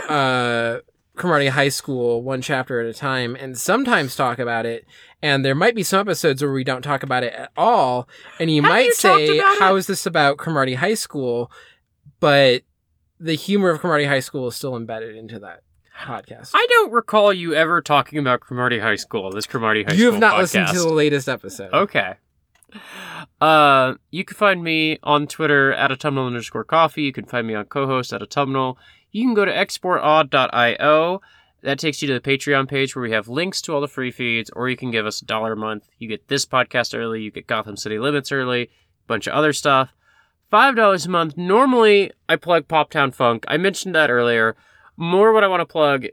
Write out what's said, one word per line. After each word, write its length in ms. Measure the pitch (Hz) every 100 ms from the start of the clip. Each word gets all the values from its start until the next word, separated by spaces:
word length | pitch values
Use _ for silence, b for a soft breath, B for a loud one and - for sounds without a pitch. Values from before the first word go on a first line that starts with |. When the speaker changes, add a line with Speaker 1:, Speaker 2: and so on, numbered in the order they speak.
| -
Speaker 1:
uh, 720 | 151 131 127 120 120 117 123 - _ _
Cromartie 340 | - 180 151 139
High 200 | 139 139
School 540 | - - 127 120 117
one 180 | 127 131
chapter 400 | 127 135 127 120
at 60 | 117
a 80 |
time 420 | 110 139 131 120 127
and 200 | 135 123
sometimes 580 | - 226 247 208 135 -
talk 220 | 127 120
about 260 | 120 117
it. 220 | 117 117 _ b b b
And 240 | 151 135
there 100 | 135
might 200 | 139 220
be 80 | 226
some 180 | 180 196
episodes 420 | 208 160 160 135
where 80 | 143
we 120 | 135
don't 160 | 131 127
talk 200 | 143 139
about 200 | 135 127
it 120 | 120
at 180 | 120 127
all. 540 | - 202 220 131 123 - B B B
And 100 | 165
you 120 | 151
Speaker 2:
Have 80 | 147
Speaker 1:
might 160 | 202 480
Speaker 2:
you 60 |
talked 320 | 453 392 - 302
Speaker 1:
say, 120 | 302
Speaker 2:
about 200 | 392 415
Speaker 1:
"How 160 | -
Speaker 2:
it? 40 | 190
Speaker 1:
is 60 | 190
this 180 | 185 185
about 320 | 165 139 147
Cromartie 380 | 165 151 131 127
High 180 | 180
School?" 580 | 220 - 147 127 120 120 b b b _ _ - -
But 440 | 156 139 131 123 _ _ _ _ _ _
the 140 | 160
humor 340 | 156 - 202 185
of 120 | 156
Cromartie 260 | 175 147 143
High 140 | 135
School 280 | 131 139 123
is 80 | -
still 180 | 139
embedded 400 | 120 113 113 113
into 240 | 110 110 110
that 220 | 98 82 _ _ _ -
podcast. 520 | - 113 - 113 -
Speaker 2:
I 120 | - 480
don't 200 | 480 339
recall 400 | 233 - 214 202
you 240 | 185 170
ever 280 | 151 160 170
talking 360 | - 143 - 151
about 220 | 131 123
Cromartie 380 | - 123 123 117
High 160 | 110 101
School, 340 | - 110 95
this 140 | 98 -
Cromartie 380 | - 110 107
High 80 | 101
Speaker 1:
You 60 | 175
Speaker 2:
School 80 | 240
Speaker 1:
have 80 | 208
not 180 | 220 214
listened 300 | 185 107 87
to 40 |
Speaker 2:
podcast. 100 | 180
Speaker 1:
the 100 | 165
latest 340 | 156 151 143 135
episode. 440 | 127 98 - 95
Speaker 2:
Okay. 400 | 143 196 131 92 - _ _ _ _ _ B B B B B 143 -
Uh, 540 | 156 156 147 135 131 - _
you 140 | 165
can 120 | - -
find 260 | 202 180
me 360 | 165 160 156 156
on 240 | - 147 147
Twitter 460 | - 160 143 135
at 180 | - 135
autumnal 360 | 135 147 139 127
underscore 380 | 120 110 113
coffee. 380 | - 160 160 -
You 100 | 143
can 120 | 131
find 220 | 101 123 113
me 80 |
on 100 | 107 101
co-host 460 | 143 135 131 123
at 100 | 107
autumnal. 560 | 104 147 135 135 131 127 b b b
You 140 | 208 254
can 80 |
go 100 | 214
to 120 | 190 147
export 440 | 202 - 185 165
odd 280 | 151 156 143
dot 200 | 139 127
I 220 | 120 120 -
O. 400 | 147 156 170 190 b b b b
That 160 | - 139
takes 240 | 160 -
you 60 | 143
to 60 |
the 60 | 123
Patreon 480 | 139 139 143 139 131
page 280 | 139 135 131
where 60 |
we 100 | 117
have 160 | 110 110
links 320 | 131 185 -
to 120 | -
all 60 | 147
the 80 | 143
free 220 | - 123
feeds, 400 | - 120 113 107
or 180 | - 127
you 80 | 123
can 140 | 127
give 160 | 113 107
us 140 | -
a 40 | -
dollar 260 | 110 110
a 40 | 107
month. 320 | 107 107 _ -
You 100 | 113
get 200 | 104 -
this 160 | 139 -
podcast 520 | 131 120 123 117 117
early, 240 | 117 113
you 80 | 107
get 160 | - -
Gotham 300 | 113 107 101
City 220 | 107 107
Limits 340 | 135 147 139
early, 300 | 139 127 123
a 40 | 120 _ _ _ -
bunch 200 | 113 -
of 80 |
other 180 | 147 151
stuff. 400 | 139 151 135 131 _ _ _ _ _ -
Five 240 | 214 269 226
dollars 300 | 208 185 165
a 40 |
month. 260 | 175 160 156
Normally, 760 | 180 214 269 247 214 202 190 - -
I 80 | 165
plug 320 | 170 170 -
Poptown 460 | 160 147 156 135
Funk. 300 | - 123 117 -
I 80 | 156
mentioned 360 | 190 - 190
that 160 | 160 143
earlier. 460 | 123 120 117 113 - b b b -
More 360 | 170 185 220
what 120 | 220
I 40 | 202
wanna 180 | 180 160
plug 400 | 165 147 139 127